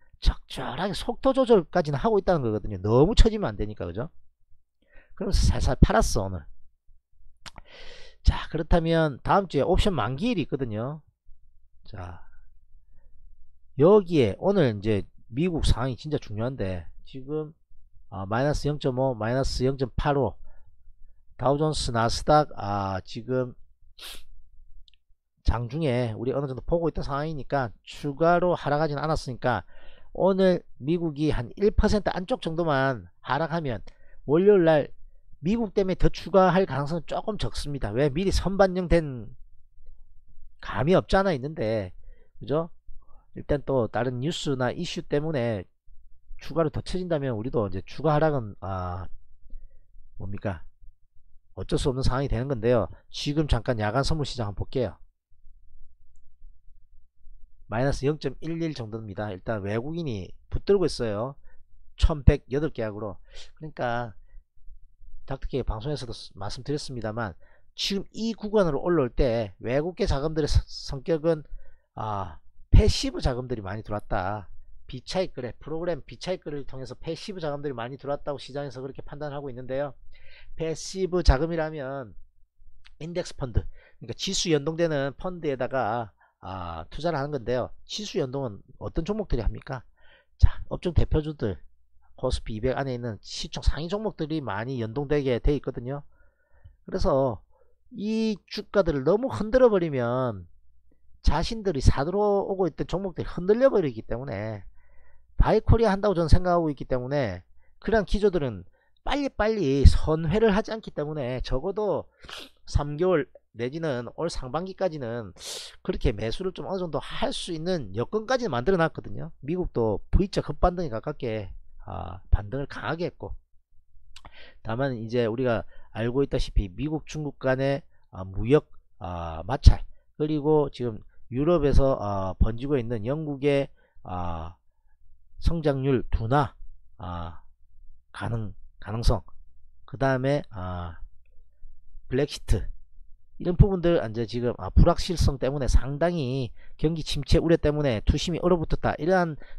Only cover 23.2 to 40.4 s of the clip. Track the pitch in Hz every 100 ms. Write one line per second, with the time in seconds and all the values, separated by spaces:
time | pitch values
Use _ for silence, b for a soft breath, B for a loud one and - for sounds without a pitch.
23.2 | 110 127 127 - - _ - - B B
24.2 | - - - - - - - - _ _
25.2 | _ _ - 117 117 147 151 120 117 104
26.2 | 120 131 143 127 - 170 165 - 123 143
27.2 | 160 151 - 143 117 - - - 147 139
28.2 | 165 175 180 156 147 147 160 143 156 143
29.2 | - 120 127 104 b b b b b -
30.2 | 185 190 190 175 - - 131 175 170 139
31.2 | 151 123 117 - 202 - 214 208 170 -
32.2 | 185 262 170 165 165 135 135 120 87 -
33.2 | - 135 160 170 143 104 b b b b
34.2 | - 160 196 196 160 151 - - - -
35.2 | - - 156 233 214 - 190 175 165 -
36.2 | 170 190 185 180 190 135 143 170 - -
37.2 | 202 202 - - 147 139 107 110 147 139
38.2 | 190 - 180 196 196 180 175 170 151 123
39.2 | 104 - - - - - - - - -
40.2 | - -